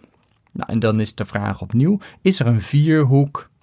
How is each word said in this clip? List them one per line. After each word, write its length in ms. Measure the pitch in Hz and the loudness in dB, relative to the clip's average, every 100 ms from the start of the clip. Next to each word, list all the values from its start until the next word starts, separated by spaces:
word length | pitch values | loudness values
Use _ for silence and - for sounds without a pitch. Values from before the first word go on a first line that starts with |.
| _ _ _ _ _ | _ _ _ _ _
Nou, 200 | - - | -12 -6
en 80 | 113 | -2
dan 200 | 110 110 | 0 0
is 160 | 107 - | -4 -6
de 100 | 101 | -8
vraag 360 | 101 104 101 | -6 -6 -8
opnieuw: 380 | 95 113 147 202 - - | -4 0 2 0 -4 -4
is 180 | 185 190 | -2 0
er 60 | 117 | 0
een 140 | 117 | 0
vierhoek 880 | 95 143 156 156 139 139 143 - - _ | 0 0 2 2 4 2 2 -4 -16 _